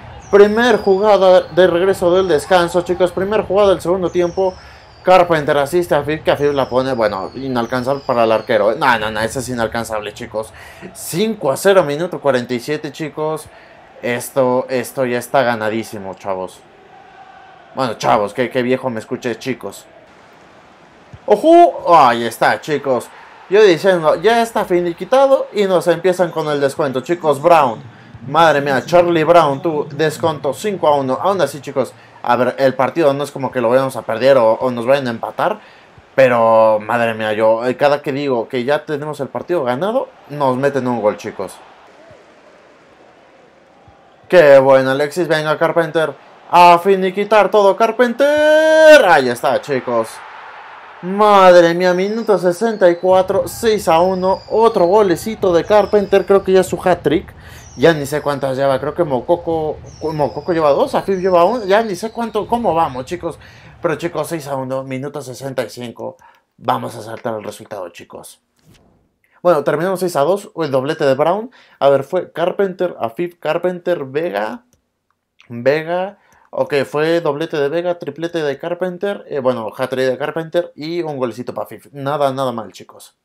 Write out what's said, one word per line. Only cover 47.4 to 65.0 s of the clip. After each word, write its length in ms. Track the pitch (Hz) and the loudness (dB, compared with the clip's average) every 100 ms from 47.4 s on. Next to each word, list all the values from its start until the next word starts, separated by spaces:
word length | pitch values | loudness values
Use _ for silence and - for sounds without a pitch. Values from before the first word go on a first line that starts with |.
| 190 | 4
todo, 240 | 214 196 190 | 4 4 2
Carpenter. 1300 | 226 220 240 233 277 302 302 311 311 311 311 302 202 | 0 2 -2 2 0 2 4 4 4 6 8 8 8
Ahí 180 | 156 127 | 4 2
está, 320 | 120 147 117 | -2 -2 -2
chicos. 480 | - 131 123 117 110 - - - - - - - - - | -2 -4 -2 -2 -4 -10 -20 -20 -20 -20 -20 -20 -20 -14
Madre 720 | 180 196 214 202 185 180 170 | -8 2 4 8 8 8 6
mía, 220 | 175 180 180 | 2 0 0
minuto 420 | 202 220 214 185 | -2 -4 0 2
sesenta 500 | 180 175 226 214 185 | 2 -2 -4 2 2
y 100 | 175 | 4
cuatro, 500 | 185 185 185 190 170 | 2 2 2 -2 -4
seis 400 | - 233 208 170 | -4 -2 0 2
a 120 | 165 | 2
uno. 360 | 185 185 185 190 - | 2 0 -2 -2 -2
Otro 340 | 214 226 220 175 | 2 2 2 2
golecito 640 | 214 202 160 226 214 196 | 4 2 0 -4 -2 0
de 120 | 170 - | 0 4
Carpenter. 640 | 208 196 208 196 196 185 | 2 4 0 2 0 4
Creo 160 | 196 | 2
que 80 | 190 | 4
ya 80 | 190 | 2
es 80 | 185 | 2
su 100 | 175 | -2
hat-trick. 560 | 185 175 151 160 - - - - - - | -2 0 0 -2 -4 -16 -20 -20 -20 2
Ya 160 | 151 | 2
ni 140 | 156 139 | 2 -2
sé 160 | 147 | -4
cuántas 340 | 147 139 135 131 | -4 -4 -4 -2
lleva. 240 | 139 131 | 0 0
Creo 140 | 139 | -2
que 100 | 147 | -4
Mococo, 720 | 165 127 - 170 170 160 156 - - - | -2 -2 -2 -2 -2 -4 -4 -8 -14 -10
Mococo 500 | 156 156 139 147 147 | -8 -2 -4 -4 -4
lleva 160 | 165 151 | 0 2
dos. 240 | 147 262 | 2 0
Afif 240 | 180 - 190 | -2 -2 -2
lleva 260 | 185 175 | 2 4
uno. 220 | 175 247 190 | 4 0 0
Ya 160 | 202 | 0
ni 140 | 226 180 | 0 -6
sé 160 | 226 | -8
cuánto, 340 | 233 226 214 185 | -8 -6 -6 -4
cómo 300 | 233 220 165 | -2 0 0
vamos, 300 | 160 127 127 | -2 -4 -10
chicos. 340 | 175 170 143 - - - - | -10 -10 -12 -20 -20 -20 -8
Pero, 140 | - 156 | -6 -4
chicos, 320 | 170 151 147 | -6 -6 -6
seis 200 | 165 139 | -8 -8
a 80 | 139 | -8
uno, 280 | 127 131 | -6 -8
minuto 400 | 135 131 | -8 -10